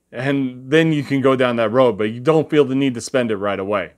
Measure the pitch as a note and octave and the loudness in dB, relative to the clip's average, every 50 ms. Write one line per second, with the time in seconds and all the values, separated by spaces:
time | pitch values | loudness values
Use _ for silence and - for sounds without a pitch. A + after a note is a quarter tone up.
0 | _ _ - A#2+ B2+ C#3+ C#3 C#3 C3+ B2+ B2+ B2+ C3 C3 D3+ D#3+ E3 D#3+ D#3 D3 | _ _ -10 -6 -4 -2 -2 -2 -2 -4 -6 -10 -4 0 2 2 4 2 2 0
1 | B2+ - C#3 C3+ B2+ C#3 C3 B2+ B2+ B2 A#2 A#2 A2+ G#2+ A2 C3 C3 A#2+ G#2 F#2+ | -2 -2 0 2 2 2 2 2 2 0 0 0 0 2 2 4 4 4 2 0
2 | G#2+ A2 A2+ B2 B2 D#3+ D#3 D#3+ C#3+ - D#3 D3 C3+ B2+ C3 C3+ C#3 C3+ A#2+ A#2 | -2 -4 -4 -2 0 2 2 2 0 2 2 2 2 2 0 0 0 -2 -2 -4
3 | - - - C3 B2 A2+ G#2+ F#2+ G2+ G2+ G2 F#2+ F#2+ G2+ G#2 G2 E2+ D#2 - | -6 -2 -2 -2 0 0 -2 -2 -2 -2 -2 -4 -2 -2 -2 -2 -4 -6 -12